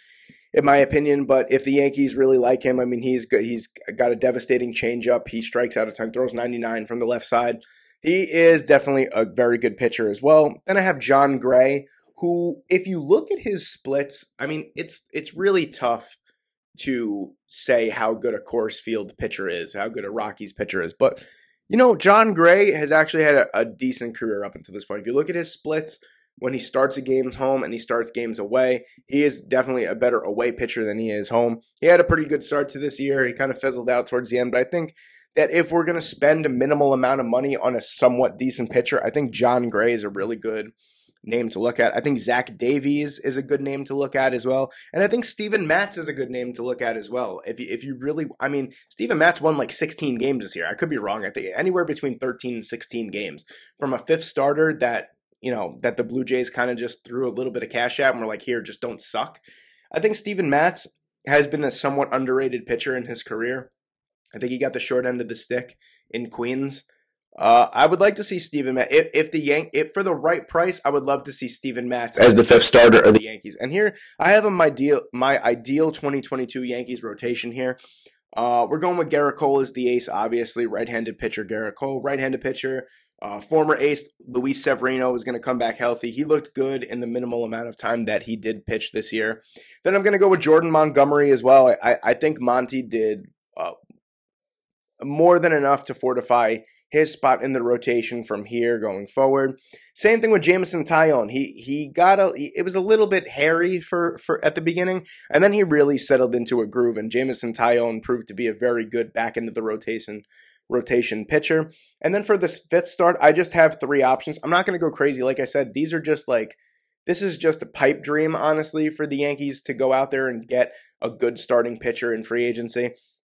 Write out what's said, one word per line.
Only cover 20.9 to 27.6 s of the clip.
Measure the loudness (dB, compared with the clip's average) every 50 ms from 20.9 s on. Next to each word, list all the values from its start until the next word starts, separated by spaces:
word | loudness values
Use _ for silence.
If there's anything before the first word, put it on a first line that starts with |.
| -2
But, | 2 2 2 2 -2 -12 -20 _ _ _ _ _ _ _ 0
you | 4
know, | 4 6 6 4
Jon | 4 6 6 6 8 6 4
Gray | 4 6 6 8 8 8 6 4
has | 2 0 0 4
actually | 4 4 4 4 2 2 4
had | 6 6
a, | 6 4 2
a | 2 -2 -2
decent | -2 -4 -6 -6 -6 -6 -6 -8 -10 -10
career | -8 -6 -6 -4 -4 -6
up | -8 -12
until | -16 -20 -16
this | -16 -14 -12
point. | -10 -10 -8
If | -6
you | -2 0
look | 0 0 0
at | -2
his | -6 -6 -8
splits, | -10 -10 -6 -4 -4 -4 -4 -6 -10 -14 _ _ _ _ _ _ _
when | -8 -6 -6 -6
he | -6
starts | -6 -4 0 0 0 0 0
a | -4
game's | -4 -2 0 0 0 -2 -4
home | -4 -2 0 0 -2